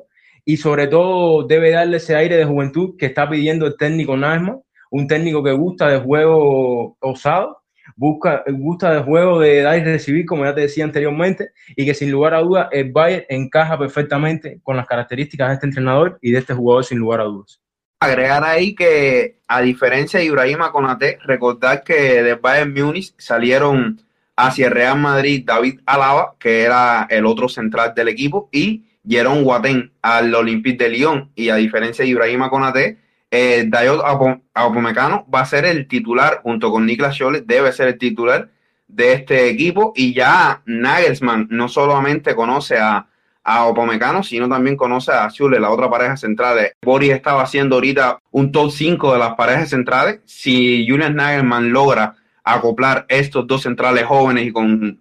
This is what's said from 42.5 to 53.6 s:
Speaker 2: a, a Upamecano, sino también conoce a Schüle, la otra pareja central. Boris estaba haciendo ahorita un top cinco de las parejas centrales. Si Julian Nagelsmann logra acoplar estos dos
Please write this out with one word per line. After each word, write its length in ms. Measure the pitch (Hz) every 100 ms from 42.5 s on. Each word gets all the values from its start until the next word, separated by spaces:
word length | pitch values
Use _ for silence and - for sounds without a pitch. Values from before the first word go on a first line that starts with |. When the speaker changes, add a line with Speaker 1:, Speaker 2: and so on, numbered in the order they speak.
| 139 - 117
Speaker 2:
a, 280 | 110 104 - _ _ _
a 260 | - 117 117
Upamecano, 540 | 113 117 110 123 185
sino 260 | 185 117 123
también 260 | 131 131
conoce 380 | 139 123 127 156
a 160 | 127 107
Schüle, 320 | - 139 120
la 100 | 104
otra 200 | 117 123
pareja 260 | 120 123 139
central. 560 | 110 110 123 117 104 -
Boris 280 | 123 135 139
estaba 320 | 135 147 139
haciendo 340 | 131 139 139 127
ahorita 440 | 131 139 127 - _
un 200 | 139 139
top 180 | 151 147
cinco 420 | 143 156 160 147
de 60 | 120
las 160 | 117
parejas 340 | 117 120 139 151
centrales. 520 | 135 120 127 170 208
Si 640 | _ - 131 127 123 120 117
Julian 260 | 139 156
Nagelsmann 580 | 147 143 143 127 120 120
logra 440 | 131 139 113 107 - _ _
acoplar 600 | 113 120 117 117 131 127 -
estos 380 | 135 143 139 127
dos 160 | 131